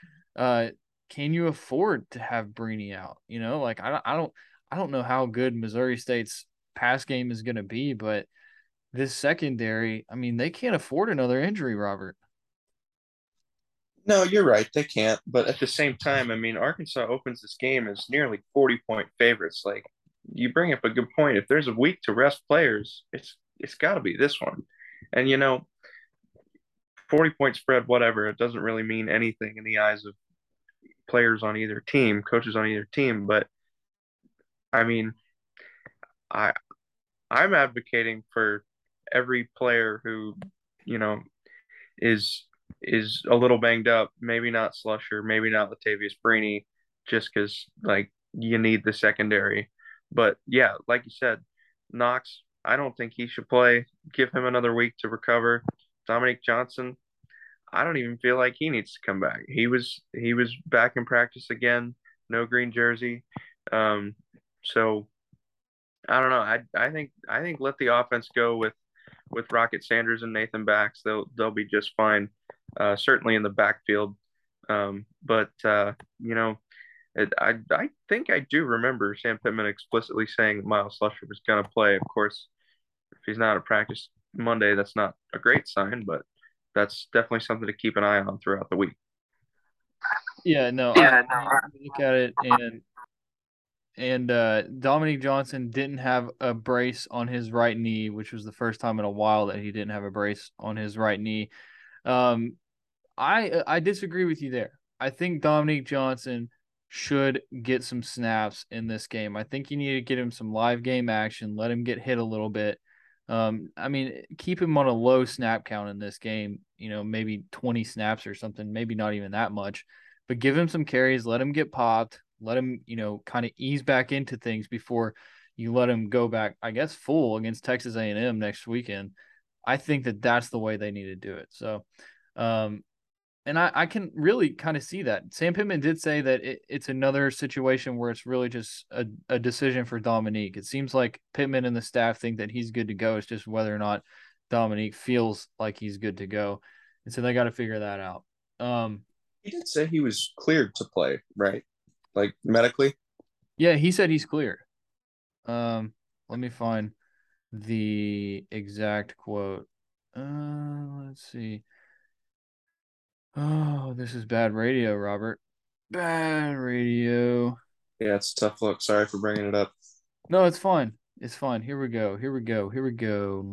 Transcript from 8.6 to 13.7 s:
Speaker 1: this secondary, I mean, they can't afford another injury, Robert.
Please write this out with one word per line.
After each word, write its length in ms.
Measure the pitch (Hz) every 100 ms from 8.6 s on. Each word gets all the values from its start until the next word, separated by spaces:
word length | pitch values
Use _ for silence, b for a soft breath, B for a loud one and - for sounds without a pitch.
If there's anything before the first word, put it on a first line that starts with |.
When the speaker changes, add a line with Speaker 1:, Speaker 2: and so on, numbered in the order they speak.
| b _ _
Speaker 1:
this 220 | 123 135
secondary, 880 | - 143 160 147 120 113 110 113 110 -
I 40 | 120
mean, 220 | 123 117
they 120 | 147
can't 260 | - 247 180
afford 340 | - 131 226
another 300 | 147 123 127
injury, 360 | 170 208 135 104
Robert. 400 | 101 98 95 - _ _ _ _ _ _ _ _ _ _ _ _ _ _ _